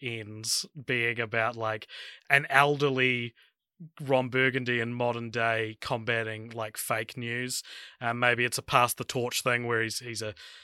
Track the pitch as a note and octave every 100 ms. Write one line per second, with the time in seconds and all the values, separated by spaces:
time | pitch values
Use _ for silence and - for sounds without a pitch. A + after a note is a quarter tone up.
0 | B2 A2+ G#2 G#2+ A2 - - D#3 A#2+ B2
1 | A#2 A#2 A2 A2+ A2+ A#2 A2 A2 - -
2 | - - - C#3 D#3 C3+ C#3+ C#3+ C#3+ C3
3 | B2+ B2 A#2+ - _ _ _ - D#3+ -
4 | C#3 C3 B2+ C3 C3 C3 B2 A#2+ A#2 B2
5 | A#2+ A#2 A#2 A#2 A2+ A2+ A2 A2 - A#2+
6 | A2+ A#2 A2 A2 A2+ A#2 A2 - - A2+
7 | A2+ B2+ A#2 A#2+ B2+ B2+ - - - -
8 | A#2+ A#2+ B2 A#2+ B2 - - C3+ A#2+ -
9 | A#2+ C3 A#2+ - B2+ A#2+ A#2+ A#2 A2 -
10 | B2 G#2+ A2 G2+ - -